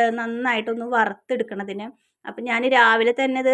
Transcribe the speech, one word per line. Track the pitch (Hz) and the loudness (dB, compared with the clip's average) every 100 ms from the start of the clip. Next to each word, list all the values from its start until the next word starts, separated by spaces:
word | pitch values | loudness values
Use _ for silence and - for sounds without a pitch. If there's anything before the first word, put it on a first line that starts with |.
| 233 233 | 2 0
നന്നായിട്ടൊന്ന് | 233 233 254 226 226 233 233 | -4 -4 -2 -2 -4 -6 -2
വറുത്തെടുക്കണം | 240 208 196 - 247 214 196 196 | 0 0 -2 -6 -4 -4 -8 -8
ഇതിനെ. | 196 226 - _ _ - | -10 -12 -16 _ _ -16
അപ്പൊ | 202 | -10
ഞാൻ | 240 233 254 | -4 -2 2
രാവിലെ | 254 233 226 226 | 6 6 4 2
തന്നെ | 240 269 262 | 0 0 0
ഇത് | 262 | 2